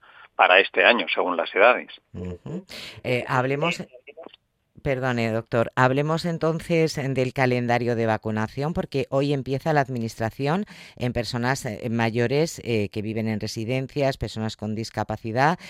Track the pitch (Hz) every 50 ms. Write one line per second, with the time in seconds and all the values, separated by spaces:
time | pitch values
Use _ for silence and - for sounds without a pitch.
0 | _ - - - - - _ - 98 90 90 98 95 - - 98 90 104 120 107
1 | 80 - - 101 87 90 87 82 80 - - - 113 123 117 87 78 - - -
2 | _ _ - 90 90 90 90 - - 139 160 185 - - - - - - - -
3 | - 123 127 120 - - 135 127 123 135 139 143 160 170 170 - 165 - - -
4 | - - - - - - _ - _ _ _ _ _ _ - - - 147 131 127
5 | 135 127 120 120 117 113 110 113 - - - 117 117 - - 127 127 127 131 143
6 | 147 156 160 160 - 175 165 151 160 160 160 165 - - 170 165 160 156 - 156
7 | 131 135 131 131 127 127 - 139 131 127 123 123 123 117 120 120 120 117 120 113
8 | 117 110 110 104 - 110 107 110 110 110 - 131 143 160 165 185 - - - 135
9 | 120 - 135 139 147 143 147 135 117 127 135 131 - 165 151 147 131 131 131 117
10 | 113 113 - - 113 110 - - 139 143 165 196 214 - - - - - - -
11 | 123 123 120 123 113 - - 120 120 123 135 - - 123 104 - - 117 113 117
12 | 113 113 107 120 120 117 139 147 165 165 - - - 117 117 107 101 95 - 110
13 | 101 110 107 113 110 110 110 101 110 107 - 113 110 110 131 131 135 - - 143
14 | 139 135 135 - 123 107 - 110 110 110 - - 107 107 107 110 113 - - 110
15 | 104 - 107 - - 113 107 127 139 156 180 - -